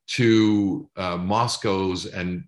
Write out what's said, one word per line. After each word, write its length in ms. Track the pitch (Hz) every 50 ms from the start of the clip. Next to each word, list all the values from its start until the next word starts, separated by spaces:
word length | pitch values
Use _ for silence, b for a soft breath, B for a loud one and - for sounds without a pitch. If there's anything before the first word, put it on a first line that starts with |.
| _ -
to, 840 | - - 120 113 110 110 110 107 104 104 101 95 87 - - - _
uh, 200 | 101 92 90 87
Moscow's 880 | 90 90 95 104 113 120 120 - - - 107 95 95 95 92 90 85 82
and, 400 | - - 95 87 90 90 87 -